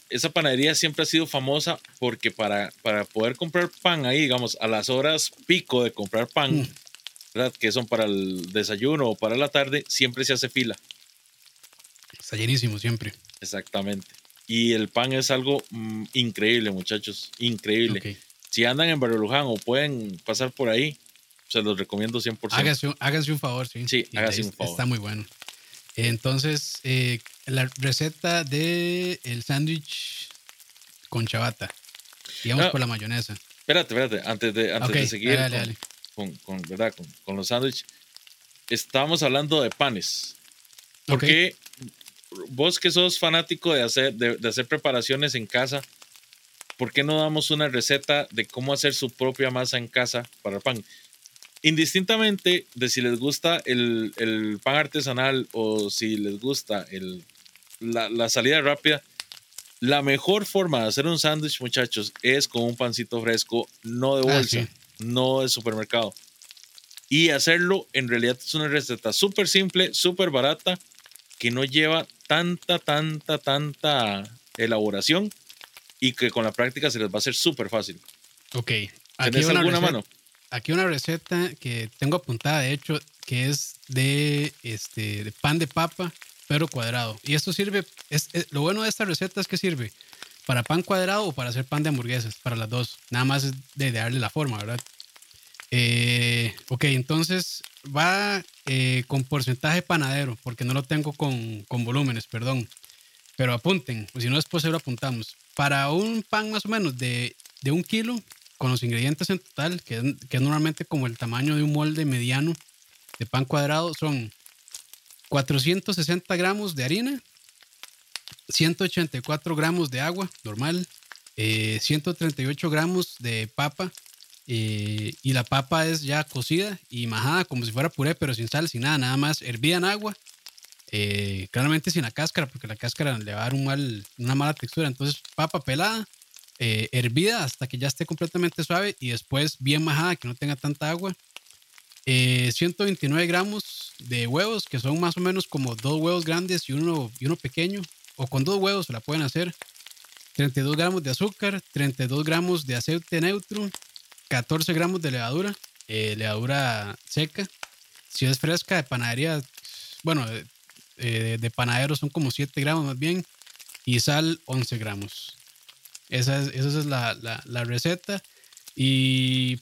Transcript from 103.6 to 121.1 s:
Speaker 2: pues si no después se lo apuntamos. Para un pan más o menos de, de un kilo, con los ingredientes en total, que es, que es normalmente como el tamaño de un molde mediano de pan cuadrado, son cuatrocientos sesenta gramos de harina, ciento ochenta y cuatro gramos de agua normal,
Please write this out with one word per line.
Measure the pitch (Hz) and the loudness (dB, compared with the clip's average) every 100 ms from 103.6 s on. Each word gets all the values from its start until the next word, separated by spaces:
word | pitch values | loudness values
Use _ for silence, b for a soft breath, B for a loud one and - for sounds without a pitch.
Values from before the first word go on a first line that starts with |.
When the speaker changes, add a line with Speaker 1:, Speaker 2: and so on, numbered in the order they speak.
| 165 190 135 113 104 | 2 0 0 -6 -8
Speaker 2:
pues | 127 | -4
si | 120 | 0
no | 139 | 0
después | 147 175 | 0 -2
se | 156 | 0
lo | 160 | -2
apuntamos. | - 123 139 120 110 - _ - | -2 -4 -4 -4 -8 -14 _ 0
Para | 143 139 139 | 2 2 2
un | 160 214 226 | 2 0 -2
pan | 202 214 214 | -2 -2 -2
más | 214 202 | -4 -2
o | |
menos | 220 175 127 | 0 0 -2
de, | 127 120 120 - - - | -2 -2 -4 -8 -20 -6
de | 131 | 0
un | 156 | 0
kilo, | 180 220 226 240 - - - _ | 0 -2 0 -4 -8 -18 -20 _
con | 131 | 0
los | 127 | 0
ingredientes | 120 117 131 151 180 | 0 0 0 0 -2
en | 190 | -4
total, | - - 151 175 | -4 -4 -2 -4
que | - 117 | -6 -4
es, | 131 135 127 | -2 -4 -4
que | 127 | 0
es | |
normalmente | 135 151 156 151 165 | 2 2 2 0 -4
como | 156 127 | -2 -2
el | 117 | -4
tamaño | 117 120 139 151 | -4 0 0 2
de | |
un | 151 | 2
molde | 147 151 156 151 | 2 0 0 0
mediano | 127 120 131 156 160 - _ _ _ - - | 0 0 0 0 -2 -8 _ _ _ -20 -10
de | 113 | -4
pan | 127 | -2
cuadrado, | 131 151 143 151 170 | 0 0 2 2 0
son | 151 156 139 113 - - - - - - - _ - - | -2 -2 -2 -4 -12 -20 -20 -20 -20 -20 -20 _ -20 -2
cuatrocientos | 139 135 139 135 190 - 180 | 0 2 2 2 2 0 0
sesenta | 151 175 - 180 | 2 0 0 0
gramos | 180 202 208 151 | 2 0 -2 -4
de | 127 | -2
harina, | 185 247 277 - _ - _ - _ - _ _ - - - - | 0 0 -4 -8 _ -20 _ -20 _ -20 _ _ -18 -16 -18 -6
ciento | - 160 170 190 | 2 2 2 0
ochenta | - 165 131 | 0 -2 -4
y | |
cuatro | - 151 - 156 | -4 -4 -2 0
gramos | 156 175 156 | 2 2 0
de | 123 | -2
agua | 147 180 185 - | -2 -4 -6 -8
normal, | 110 107 143 175 180 - - | -10 -4 -2 -2 -4 -12 -20